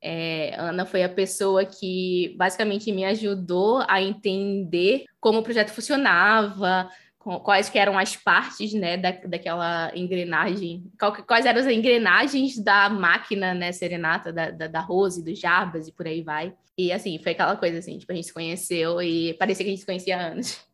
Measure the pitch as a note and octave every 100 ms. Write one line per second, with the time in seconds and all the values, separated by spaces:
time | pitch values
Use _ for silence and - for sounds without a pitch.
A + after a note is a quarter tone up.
0 | - E3 E3 D#3+ D3+ - E3+ F3+ F#3 F#3+
1 | F3+ F#3 F#3 - G3 F#3+ G3 - F#3+ F#3
2 | F#3 F3+ E3+ - F#3 - G#3+ G#3 A3 F#3+
3 | F#3+ A3 G#3+ G3 F3 F3+ G3+ C4 - F#3+
4 | G3 G3 G3+ F#3+ G3+ G3 F3+ F3 F#3 C4
5 | - _ A3+ A3 A3 A#3 G#3 - A3+ C#4
6 | B3+ F3 G3 A3 G#3 F#3+ F#3 F#3 F#3 -
7 | _ _ G#3+ F3+ G#3 G3 G#3 A3+ G3+ G3
8 | G3+ - - F3+ - - G#3 G#3 F3 F3+
9 | F3+ F#3 F#3 E3+ F3 E3+ E3+ E3+ E3 E3+
10 | F3+ F#3 F3 D#3+ G3 G3 F3 E3+ F3 -
11 | G#3 G#3 - A#3 A#3+ A3+ C4+ A3+ A#3+ A#3+
12 | G3+ F#3+ C4+ C#4 C4 A#3+ G#3 G3+ G3+ G#3
13 | F3 F#3 - G3 F#3 F3+ F3 F3+ F3 F3
14 | D#3+ E3+ E3+ E3 E3 E3 D#3+ D#3+ E3 F3+
15 | G3 F3 D#3+ - F3 F3 F3+ E3 D#3 -
16 | E3 D#3+ D#3+ D3+ F3 - _ - F3+ F#3+
17 | G#3 D#3+ - E3 E3+ G3 F3 E3 E3+ D#3
18 | - F3+ E3 E3 E3 F3+ - F3 E3 F3
19 | F3 E3 E3 D#3+ F#3+ F#3+ G3 F#3+ - F3+
20 | F#3 F3+ E3+ E3 B3 - _